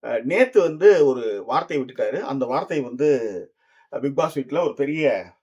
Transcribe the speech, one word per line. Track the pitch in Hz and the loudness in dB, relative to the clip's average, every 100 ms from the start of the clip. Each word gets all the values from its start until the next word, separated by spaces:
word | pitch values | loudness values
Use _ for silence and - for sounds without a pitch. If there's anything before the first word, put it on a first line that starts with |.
அ, | 117 117 | -4 -4
நேத்து | 120 185 254 220 | -2 0 2 4
வந்து | 170 156 196 190 143 | 2 6 6 8 4
ஒரு | 127 113 101 | 2 -2 -6
வார்த்தை | 92 135 - 147 | -2 -2 -2 -4
விட்டுட்டாரு. | 123 123 107 143 | -6 -4 -4 -4
அந்த | 247 139 123 | -4 -4 -2
வார்த்தை | 135 - 156 | -4 -4 -6
வந்து, | 123 123 151 135 110 92 90 _ _ _ _ | -6 -2 0 0 -2 -8 -12 _ _ _ _
அ, | - | -6
பிக் | 135 135 | -4 -2
பாஸ் | 156 | -4
வீட்ல | 151 131 147 | -4 -6 -2
ஒரு | 165 | -2
பெரிய | - 139 156 151 104 90 _ | -2 -4 0 0 0 -6 _